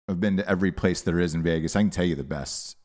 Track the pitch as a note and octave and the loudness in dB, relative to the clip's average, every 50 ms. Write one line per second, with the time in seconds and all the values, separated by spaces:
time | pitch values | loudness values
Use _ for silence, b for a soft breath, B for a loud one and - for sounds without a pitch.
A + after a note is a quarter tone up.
0 | - - F#2+ F2 G2+ G#2 F#2+ F#2+ - - G2 F2+ G2 F#2 - - - F#2 F2 - | -6 -6 -2 0 0 2 2 0 2 0 0 2 2 0 0 0 0 0 0 0
1 | - F#2 E2 F2 F2 E2 D2+ E2 D#2+ E2+ E2 E2 D#2 D#2+ - G2+ G#2 G2 - - | 0 0 2 2 2 2 0 0 2 2 2 2 0 0 2 2 2 2 2 2
2 | F2+ F2+ D#2+ C#2+ C#2 C#2 D#2 C#2+ C2+ - - - - - - - | 2 2 0 -2 -4 -6 -6 -8 -8 -8 -10 -10 -10 -12 -16 -20